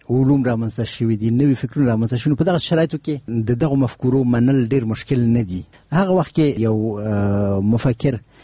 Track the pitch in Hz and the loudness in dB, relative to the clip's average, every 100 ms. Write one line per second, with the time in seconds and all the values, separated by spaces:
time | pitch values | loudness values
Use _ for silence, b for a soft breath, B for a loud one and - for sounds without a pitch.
0 | - 123 135 143 127 113 113 113 110 - | -2 0 2 2 2 -2 -4 -4 -6 -2
1 | 113 107 113 120 143 127 123 151 127 113 | -2 0 0 2 2 0 -2 0 0 2
2 | 113 123 151 143 165 175 - 165 165 156 | 0 -2 -2 0 0 0 0 0 0 -4
3 | - 143 - 117 110 120 147 139 127 - | -6 -8 -4 -4 -2 0 0 0 0 -2
4 | 123 135 123 120 123 135 117 135 110 107 | 0 2 2 2 2 2 2 0 -2 -6
5 | - 131 117 120 98 90 - b _ 156 | -2 0 2 2 0 -6 -10 b _ -2
6 | 190 185 147 - 147 107 110 110 110 104 | 2 0 0 0 0 2 0 0 -2 -4
7 | 107 101 101 101 101 98 101 113 139 117 | -2 0 0 0 0 0 0 0 0 0
8 | 147 113 - b | -2 -4 -10 b